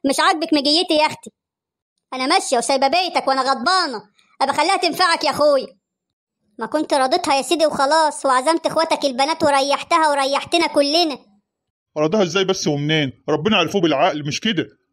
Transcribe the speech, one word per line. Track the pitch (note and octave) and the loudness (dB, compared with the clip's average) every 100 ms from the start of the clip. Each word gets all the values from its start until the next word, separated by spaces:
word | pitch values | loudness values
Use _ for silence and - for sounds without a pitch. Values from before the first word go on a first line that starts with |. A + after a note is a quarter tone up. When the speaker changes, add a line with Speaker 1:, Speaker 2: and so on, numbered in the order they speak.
| C4+ | -2
Speaker 1:
مش | C#4 | 0
عاجبك | D#4 F4 D#4+ | 2 0 0
مجيتي | D4 C#4 D#4 F4+ | 0 2 0 2
يا | D4+ D4+ | 0 0
أختي؟ | - - - _ _ _ _ _ _ _ | -2 -14 -20 _ _ _ _ _ _ _
أنا | C4 C4 | -6 0
ماشية | F#4 - A#3+ | 0 0 0
وسايبة | A#3 C4+ C4+ | 0 2 2
بيتك | E4+ F4+ F4 - | 2 0 -2 0
وأنا | C4+ | 0
غضبانة، | B3+ B3+ B3+ F#4 E4 A3 - _ _ - | 0 -2 0 0 0 -6 -14 _ _ -4
أبقى | - C#4 | -2 0
خليها | F4 F#4+ | 0 0
تنفعك | F4 - F4+ E4 | 0 0 0 0
يا | D4+ | -2
أخويا. | C4+ D4+ C#4 A3 _ _ _ _ _ _ _ _ - | 0 2 2 -2 _ _ _ _ _ _ _ _ -12
ما | A3 | -6
كنت | D4+ D#4 | -4 0
رضيتها | C#4+ C4 F4 D4 C#4 | 0 2 0 0 0
يا | |
سيدي | - E4 D#4 | 0 0 0
وخلاص، | - C#4 D#4+ D#4 C4 C#4 | 0 2 2 2 0 0
وعزمت | B3+ C4 E4 D4+ | 0 2 0 -2
إخواتك | D#4 D#4+ D#4 C#4+ | -2 -2 -2 -2
البنات | B3 C#4+ D#4+ | -2 -2 0
وريحتها | D#4 C#4 C#4 C4+ - E4+ D#4 | 2 2 0 -2 0 2 2
وريحتنا | C#4+ C4+ C#4 - E4+ D#4 | 2 0 -2 -2 0 0
كلنا. | D4+ C#4+ D#4+ E4 B3+ _ _ _ _ _ _ _ D3+ | 0 2 2 0 -4 _ _ _ _ _ _ _ -4
Speaker 2:
رضاها | D#3 G#3+ | 0 2
إزاي | F3 F#3 | 0 0
بس | F#3 F#3+ E3+ | 0 -2 -2
ومنين؟ | C#3+ D3 D#3 C#3 - - | -2 0 0 -2 -6 -4
ربنا | D3+ A3 G#3 | -2 0 0
عرفوه | E3 G3+ | 0 0
بالعقل | E3+ C3+ F3 D3+ D3 | 2 2 2 0 -6
مش | B2 | -4
كده، | A3 F3 - _ _ | -2 -2 -4 _ _